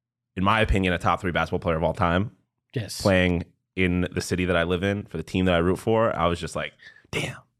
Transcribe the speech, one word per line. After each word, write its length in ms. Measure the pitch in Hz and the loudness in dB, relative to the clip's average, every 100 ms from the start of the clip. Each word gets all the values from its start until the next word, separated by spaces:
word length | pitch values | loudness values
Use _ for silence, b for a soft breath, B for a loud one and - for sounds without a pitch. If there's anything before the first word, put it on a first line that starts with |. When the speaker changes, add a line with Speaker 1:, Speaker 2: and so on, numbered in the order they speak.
| _ _ _ - | _ _ _ -2
Speaker 1:
in 60 | |
my 180 | 95 110 | 2 2
opinion, 320 | 110 98 92 | 2 2 2
a 40 | 85 | 0
top 220 | 95 85 | 0 0
three 100 | 95 | 0
basketball 280 | 80 82 87 | -2 -2 -2
player 160 | 90 80 | -2 0
of 80 | |
all 100 | 82 | 0
time." 380 | - 85 90 110 - _ _ _ | 0 2 2 0 -8 _ _ _
Speaker 2:
Yes. 260 | 127 101 - | -8 -8 -2
Speaker 1:
Playing 420 | 104 92 90 87 - _ _ 95 | 2 4 4 0 -4 _ _ -2
in 320 | 92 90 90 | 0 2 0
the 100 | 90 | -4
city 240 | - 90 90 | -4 -2 0
that 100 | 85 | 0
I 60 | |
live 200 | 85 90 | 0 0
in 200 | 101 101 | -2 -4
for 140 | - 82 | -6 -10
the 60 | |
team 220 | - 92 92 | -4 0 2
that 80 | 85 | 2
I 40 | |
root 180 | 87 85 | 2 0
for, 380 | 113 110 113 - | 0 0 0 0
I 80 | 85 | -2
was 120 | 82 | -2
just 160 | 78 - | -6 -8
like, 180 | 76 - B B B | -10 -12 B B B
"Damn, 260 | - - - _ | -8 -8 -10 _